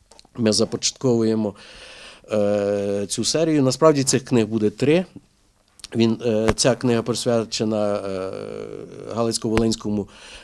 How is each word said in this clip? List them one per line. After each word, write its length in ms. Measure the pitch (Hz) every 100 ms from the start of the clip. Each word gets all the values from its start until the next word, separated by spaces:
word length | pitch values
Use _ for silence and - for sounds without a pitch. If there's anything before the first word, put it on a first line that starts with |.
| _ - _ -
ми 140 | 110
започатковуємо, 1000 | 104 107 117 - - 131 117 110 110 107 - - - - - - - -
е, 760 | 107 101 104 101 101 101 101 98
цю 140 | -
серію. 400 | 107 151 160 151
Насправді 400 | 131 123 160 143
цих 220 | 131 123
книг 220 | - 123 107
буде 220 | 110 107
три. 360 | - 131 170 185 - - _ _ _ _ - -
Він, 220 | 117 113 110
е, 240 | 120 107 110
ця 200 | - 135
книга 260 | 117 127 113
присвячена, 920 | 117 107 123 117 110 - 110 107 104
е, 360 | 101 98 95 95 - 53 53 53 50 - - 50
Галицько-Волинському, 920 | 110 117 110 117 113 113 110 107 104 95 - - -